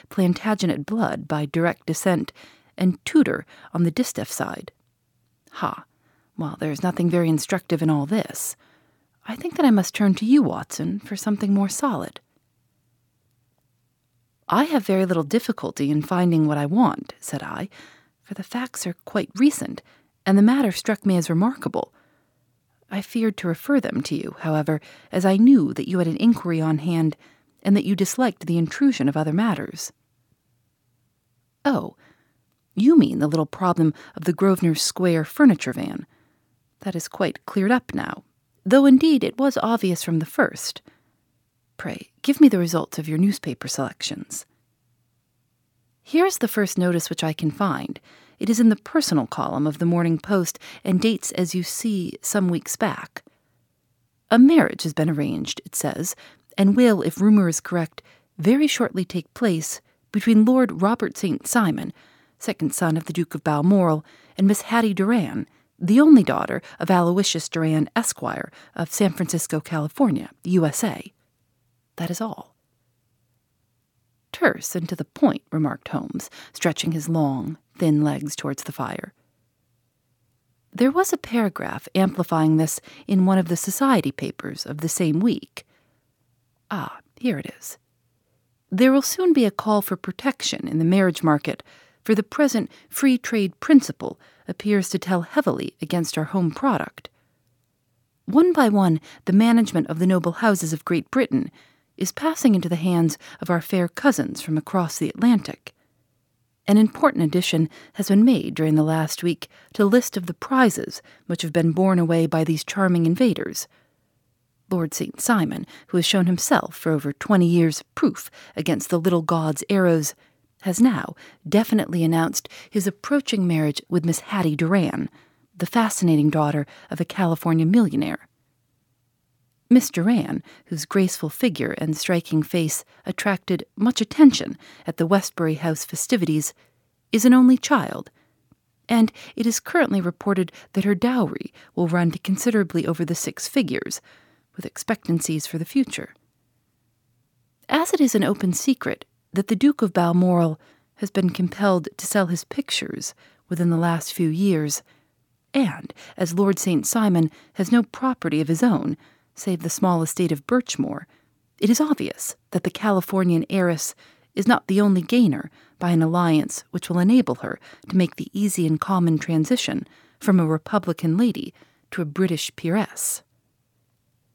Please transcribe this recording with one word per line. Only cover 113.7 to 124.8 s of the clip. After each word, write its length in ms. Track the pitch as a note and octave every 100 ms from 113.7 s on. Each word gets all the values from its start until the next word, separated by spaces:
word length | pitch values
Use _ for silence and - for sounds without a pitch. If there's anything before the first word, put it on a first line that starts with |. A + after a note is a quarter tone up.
| _ _ _ _ _ _ _ _ _ -
Lord 240 | F3+ D#3+
Saint 260 | - - -
Simon, 460 | - A3 E3 - - - -
who 100 | F3+
has 80 | E3
shown 200 | G3 F3+
himself 480 | F3+ - C#4 -
for 180 | - -
over 200 | D#3 C#3+
twenty 340 | C#3+ - G3+ F3
years 380 | E3+ E3 D3+ -
proof 360 | - D4 - - - - -
against 340 | D#3 D#3+ -
the 100 | F3
little 220 | E3+ F3
god's 400 | D#3 E3+ D#3 D3 -
arrows, 460 | G3 F3+ E3 D3 - _ _ _ _
has 180 | G3 F3
now 340 | B3 E3+ - - - - E3
definitely 580 | G3+ A3+ G#3+ - F3
announced 440 | E3 E3 E3 - - - -
his 160 | G#3+ F#3+
approaching 600 | - - C#4+ - G#3+ F3+
marriage 360 | D#3+ D3+ C#3+ -
with 160 | F3+
Miss 160 | E3 D#3+
Hattie 360 | - G#3 D#3+ D3+
Doran, 540 | E3 G3